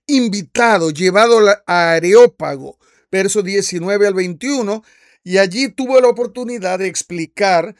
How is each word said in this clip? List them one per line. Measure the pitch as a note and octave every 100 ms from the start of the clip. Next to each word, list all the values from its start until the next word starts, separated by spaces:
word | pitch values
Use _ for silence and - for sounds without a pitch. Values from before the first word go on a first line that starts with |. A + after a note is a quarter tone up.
| -
invitado, | C4+ A#3 G3+ D#3+ - A#3 G3+ D#3+
llevado | D3 F#3 F#3+ A#3 A3+
la-, | G#3 G#3 -
a | F3 E3+
Areópago, | E3 F3 G#3+ A#3+ - D3 C#3 C3+ - _ _ _
verso | F#3+ G3 G#3+
diecinueve | F#3 G3 F#3+ F3+ F3 G3+ G3+
al |
veintiuno, | F#3 F#3 E3 C4 C#4 G#3 A3 - _ _ _
y | F3+ F#3
allí | G3 G3+ C4+
tuvo | - B3+ C4
la | B3
oportunidad | A#3+ A#3+ B3 A#3+ A#3+ F#3 F#3
de | F#3+
explicar | D#3+ - F3 D#3+ - G3 F3 F3